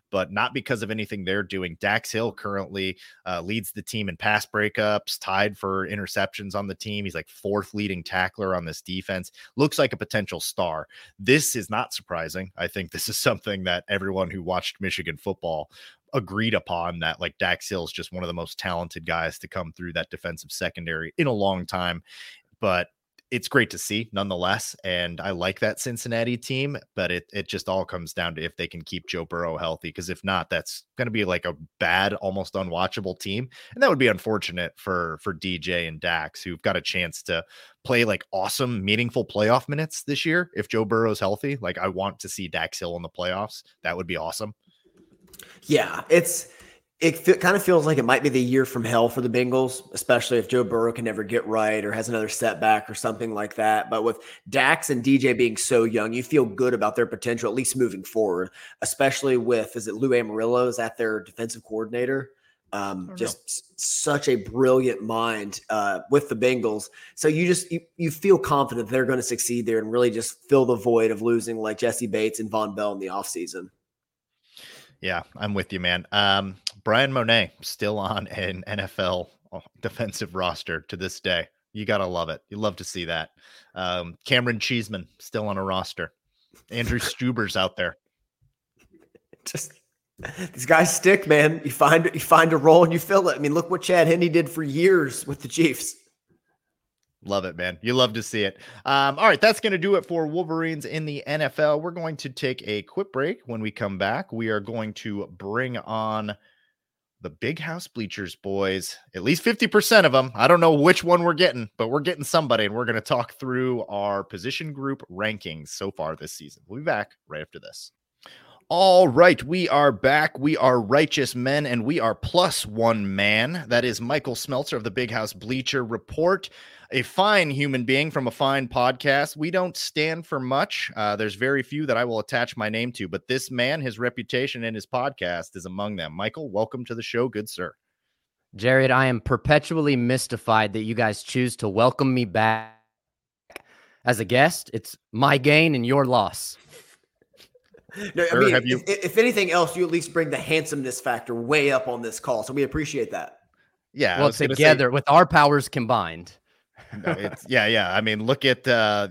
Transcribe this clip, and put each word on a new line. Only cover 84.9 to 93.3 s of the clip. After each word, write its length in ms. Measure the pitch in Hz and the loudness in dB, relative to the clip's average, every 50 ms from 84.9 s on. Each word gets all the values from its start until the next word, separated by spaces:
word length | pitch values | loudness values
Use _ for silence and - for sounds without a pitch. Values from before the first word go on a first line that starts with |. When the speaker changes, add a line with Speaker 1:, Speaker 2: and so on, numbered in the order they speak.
| 107 92 85 - _ _ | -8 -10 -10 -12 _ _
Speaker 1:
still 280 | - - - 113 107 104 | -14 -8 -6 -4 -4 -4
on 100 | 98 95 | -4 -4
a 60 | 95 | -2
roster. 500 | 95 92 92 90 - - - 85 - _ _ _ _ _ _ _ _ _ - _ - | -2 -2 -2 -4 -6 -8 -10 -10 -10 _ _ _ _ _ _ _ _ _ -20 _ -10
Andrew 280 | 110 117 117 - 123 120 | -6 -4 -2 -2 -2 -2
Speaker 2:
<laughs> 20 | |
Speaker 1:
Stueber's 560 | - - - - 127 123 123 117 107 95 - | -2 -4 -4 -4 -2 -2 0 -2 -2 -2 0
out 200 | 101 95 90 - | 0 0 0 -2
there. 220 | - 90 85 - _ _ _ _ _ _ _ _ _ _ _ _ _ _ _ _ _ _ _ _ _ _ _ _ _ _ _ - - - | -2 -4 -4 -6 _ _ _ _ _ _ _ _ _ _ _ _ _ _ _ _ _ _ _ _ _ _ _ _ _ _ _ -20 -18 -14
Speaker 2:
Just, 280 | - - 151 - - - _ _ _ _ _ _ _ _ - - - - - 185 170 - | -12 -10 -10 -10 -12 -14 _ _ _ _ _ _ _ _ -16 -16 -14 -10 -10 -10 -10 -10
these 100 | 131 123 | -4 2
guys 300 | - 165 160 180 175 - | 4 6 6 6 6 2
stick, 320 | - - 185 202 196 - | 4 6 6 6 6 6
man. 340 | 151 151 147 151 156 165 160 - | 6 6 8 8 6 4 0 -4
You 60 | 135 | -6
find, 400 | - - 147 143 165 165 165 - - | 0 4 6 8 8 6 6 4 -2
you 60 | 156 | -4
find 340 | - - 160 160 160 165 165 | 2 6 8 8 8 8 4
a 20 | |
role 280 | 151 135 160 160 175 175 | 6 8 10 10 10 10
and 80 | 160 170 | 8 4
you 60 | 165 | 2
fill 300 | - - 196 196 180 | 0 2 4 4 4
it. 80 | 175 | 4